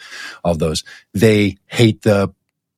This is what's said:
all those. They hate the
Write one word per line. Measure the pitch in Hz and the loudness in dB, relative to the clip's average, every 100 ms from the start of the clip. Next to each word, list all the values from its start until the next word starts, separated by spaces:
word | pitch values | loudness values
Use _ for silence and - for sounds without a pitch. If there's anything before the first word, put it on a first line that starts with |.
| - - - - | -20 -18 -18 -10
all | 87 | -6
those. | 82 82 78 - - _ | -4 -4 -6 -10 -20 _
They | 101 113 107 101 - _ | 0 2 2 0 -4 _
hate | - 113 104 | 0 2 2
the | 110 101 95 - _ _ _ | 0 0 0 -6 _ _ _